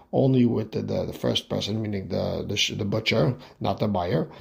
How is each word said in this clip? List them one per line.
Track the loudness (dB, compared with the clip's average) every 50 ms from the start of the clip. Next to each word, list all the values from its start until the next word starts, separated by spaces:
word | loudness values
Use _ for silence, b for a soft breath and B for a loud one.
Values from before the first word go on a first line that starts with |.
| B B
only | 2 4 4 6 6 6 6
with | 6 4 0 -2 -4
the, | -4 -4
the, | -4 -2 -2 -2 -2
the | -4 -6
first | -2 -2 0 0 0 -2 -2
person, | -4 -4 -2 -2 -4 -2
meaning | -2 -4 -4 -4 -4 -4
the, | -2 -2 -2 -2 -2 -4 -4
the, | -4 -2 -2
sh-, | -2 -2 -2
the | -4 -2
butcher, | -2 -2 -2 0 0 2 2 2 2 0 B B B B B
not | -2 -2 0 0
the | 0 0
buyer. | 0 0 0 0 0 0 -2 -2 B B